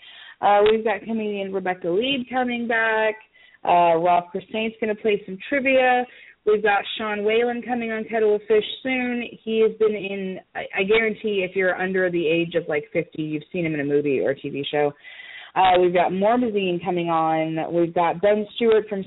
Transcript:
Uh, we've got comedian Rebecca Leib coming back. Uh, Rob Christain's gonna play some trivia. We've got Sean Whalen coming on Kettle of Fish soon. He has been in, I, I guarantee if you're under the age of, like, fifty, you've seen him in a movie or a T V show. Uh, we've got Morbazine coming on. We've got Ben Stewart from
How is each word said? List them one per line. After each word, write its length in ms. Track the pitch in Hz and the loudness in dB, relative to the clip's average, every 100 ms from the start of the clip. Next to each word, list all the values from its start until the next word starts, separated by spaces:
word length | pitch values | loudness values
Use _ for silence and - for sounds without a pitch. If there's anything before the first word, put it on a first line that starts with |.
| - - - - | -20 -20 -20 -2
Uh, 180 | 202 208 208 | 4 6 6
we've 140 | 220 | 4
got 180 | 220 208 | 0 -4
comedian 520 | 208 226 214 202 196 | -4 -4 -4 -4 -4
Rebecca 340 | 190 185 180 175 | -4 -4 -4 -2
Leib 380 | 180 262 277 247 | 0 0 -2 -4
coming 380 | 254 247 240 233 | -2 -2 -2 -2
back. 480 | 226 226 220 214 214 - _ - _ | 0 0 2 0 -2 -12 _ -20 _
Uh, 320 | - 175 175 165 | 2 4 4 4
Rob 280 | 175 175 175 | 4 2 0
Christain's 420 | 190 185 220 226 220 | -10 -8 -6 -6 -4
gonna 160 | 220 208 | -6 -2
play 260 | 220 202 202 | 0 -2 -4
some 120 | 190 - | -12 -4
trivia. 560 | 285 262 262 254 247 247 - - - 208 | -2 2 4 4 2 0 -10 -20 -6 0
We've 160 | 214 | 2
got 220 | 208 202 - - | 2 0 -2 -8
Sean 260 | 214 208 | -6 -2
Whalen 380 | 208 226 240 240 | 0 2 0 -2
coming 300 | 226 240 226 | -6 -6 -4
on 120 | 220 | -6
Kettle 320 | 220 220 214 208 | -4 0 2 2
of 60 | 208 | 2
Fish 180 | 214 208 - | 2 2 -6
soon. 440 | 262 254 247 240 233 - | -4 -4 -2 -4 -8 -10
He 180 | 220 220 | -4 2
has 100 | 220 220 | 2 2
been 160 | 214 208 | 0 0
in, 440 | 190 196 190 185 - | -6 -6 -6 -8 -12
I, 120 | 165 - - | -12 -8 -4
I 40 | |
guarantee 640 | 196 220 220 208 220 202 180 | 0 2 0 -2 -4 -2 -2
if 60 | 190 | 0
you're 200 | 185 - | 0 0
under 360 | 185 190 185 | -2 0 0
the 160 | 175 156 | 0 0
age 280 | 165 170 170 | 0 0 -4
of, 120 | 170 | -2
like, 160 | 156 147 | -4 -4
fifty, 300 | 170 160 - | -6 -6 -6
you've 200 | 156 151 - | -6 -6 -8
seen 140 | 185 160 | -6 -4
him 80 | |
in 60 | 156 | -2
a 60 | 143 | 0
movie 340 | 143 147 127 | 0 2 0
or 120 | 101 | 0
a 80 | 139 | -2
T 100 | 143 | -6
V 140 | 139 139 | -8 -4
show. 240 | 147 147 - - - - - - - | 0 -2 -2 -20 -20 -18 -18 -8 0
Uh, 240 | 185 180 | 4 4
we've 140 | 180 | 4
got 180 | 175 156 | 4 2
Morbazine 720 | 185 202 247 247 208 190 175 | 2 2 2 0 0 -2 -2
coming 240 | 175 180 170 | -2 -2 0
on. 680 | 165 165 160 160 160 - | 0 2 0 0 -2 -2
We've 200 | 170 170 | 0 0
got 280 | 170 170 170 | 2 0 2
Ben 240 | 202 214 208 - | 2 2 -2 -2
Stewart 320 | 233 220 208 | 2 2 2
from 160 | 196 | -6